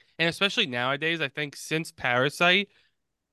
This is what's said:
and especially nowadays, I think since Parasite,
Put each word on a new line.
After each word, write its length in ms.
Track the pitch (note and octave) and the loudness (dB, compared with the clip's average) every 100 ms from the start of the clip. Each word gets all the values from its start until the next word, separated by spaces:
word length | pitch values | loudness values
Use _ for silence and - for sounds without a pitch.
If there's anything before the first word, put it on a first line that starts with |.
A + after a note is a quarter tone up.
| _ - | _ -2
and 100 | E3 | -2
especially 380 | E3 G3 - F#3 | 0 0 0 -2
nowadays, 540 | B2 B2+ C#3 D#3 E3 | 0 0 0 0 -2
I 80 | C#3+ | -2
think 280 | - D3 - | -4 -6 -8
since 360 | - D#3 D#3+ | -4 -4 -4
Parasite, 760 | - C3 B2 C#3 - F3 F#3 G3 _ _ _ _ _ _ | -4 0 2 2 2 4 4 0 _ _ _ _ _ _